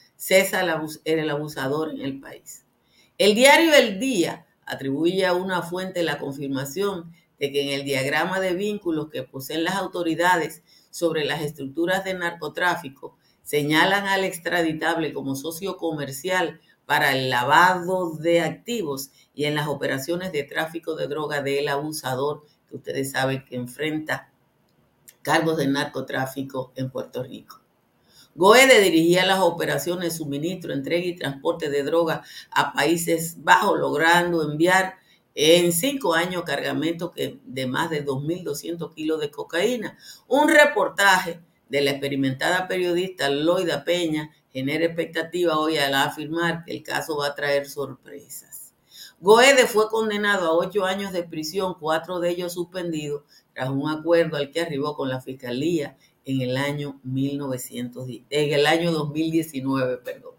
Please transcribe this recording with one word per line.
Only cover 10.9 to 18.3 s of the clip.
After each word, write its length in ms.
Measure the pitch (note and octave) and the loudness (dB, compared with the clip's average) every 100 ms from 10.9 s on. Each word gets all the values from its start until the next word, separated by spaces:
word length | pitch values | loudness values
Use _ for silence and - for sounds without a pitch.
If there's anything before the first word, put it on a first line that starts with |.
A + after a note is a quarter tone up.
sobre 340 | - E3+ D#3 | -4 -2 0
las 160 | C#3+ C#3+ | -2 -2
estructuras 640 | D3 D3 C3+ C3+ E3+ F#3+ | -4 -6 -8 -4 -2 -2
de 80 | F#3+ | -2
narcotráfico, 1040 | F#3 E3+ E3+ D3+ D3 F3+ E3+ C3+ - - - _ _ | -4 -6 -6 -8 -2 -2 -2 -6 -14 -18 -20 _ _
señalan 640 | - D3 C#3+ D#3 F#3 G3 G3 | -4 -2 2 4 4 2 0
al 180 | G3 | 0
extraditable 920 | F#3+ - E3+ F3 E3 D#3 D#3+ E3 D3+ | -2 -4 -2 0 0 0 -2 -2 -4
como 220 | C3+ C3+ C3+ | -6 -6 -6
socio 420 | D3 E3+ F#3+ E3+ | -8 -8 -8 -6
comercial 800 | E3 D3+ C#3 C3+ F#3 F#3 E3 - _ _ | -6 -6 -8 -8 -2 0 -2 -6 _ _
para 280 | - D3 D3 | -2 2 2
el 180 | C3 C3 | 2 0
lavado 840 | B2 B2+ D#3 F3+ F3+ F3 F#3 F3+ D#3 | 0 4 6 6 4 -2 -2 -4 -2
de 240 | D#3+ | 2